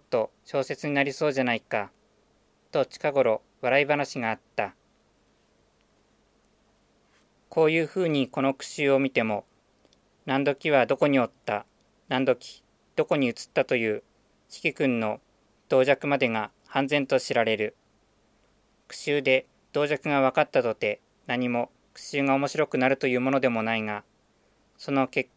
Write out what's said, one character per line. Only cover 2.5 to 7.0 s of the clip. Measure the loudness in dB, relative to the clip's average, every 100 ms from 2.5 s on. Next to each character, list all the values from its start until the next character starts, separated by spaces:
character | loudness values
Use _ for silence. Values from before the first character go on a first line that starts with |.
| _ _
と | -2 -2
近 | -4 -2
頃 | 2 2 0 -6 _
笑 | 0 2
い | 2
話 | 0 -2 -4
が | -4
あ |
っ | -6 _ -6
た。 | -6 -8 _ _ _ _ _ _ _ _ _ _ _ _ _ _ _ _ _ _ _ _ _ _